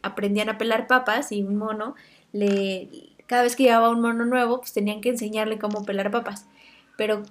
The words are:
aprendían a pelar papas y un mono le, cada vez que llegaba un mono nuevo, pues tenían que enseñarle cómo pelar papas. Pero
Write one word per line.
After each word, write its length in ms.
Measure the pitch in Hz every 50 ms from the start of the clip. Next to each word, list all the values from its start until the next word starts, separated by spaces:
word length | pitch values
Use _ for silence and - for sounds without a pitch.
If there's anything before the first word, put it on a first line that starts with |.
| -
aprendían 460 | 196 202 - 202 202 202 208 208 214
a 100 | 214 208
pelar 280 | 220 226 220 226 233
papas 460 | - 254 254 247 214 214 240 285 - 214
y 100 | 202 202
un 140 | 190 202
mono 380 | 208 214 220 214 214 214 247 294 - - _ _ _ _ _ -
le, 560 | 208 202 202 202 196 196 196 190 185 - - - - - - _ - _
cada 160 | - 247 247 247
vez 140 | 240 247
que 60 | - 269
llegaba 260 | 247 233 226 226 233
un 100 | 233 233
mono 240 | 233 233 233 233 233
nuevo, 320 | 240 247 254 247 233 240 254
pues 140 | 247 - -
tenían 280 | 226 208 208 208 214
que 100 | 208 240
enseñarle 480 | 247 233 220 208 214 214 214 220 220 214
cómo 260 | 214 208 208 208 202
pelar 260 | 202 196 196 196 202
papas. 360 | 202 196 196 208 202 - - - _ _ - - - _ _ _ _ -
Pero 240 | 214 214 214 208 208 -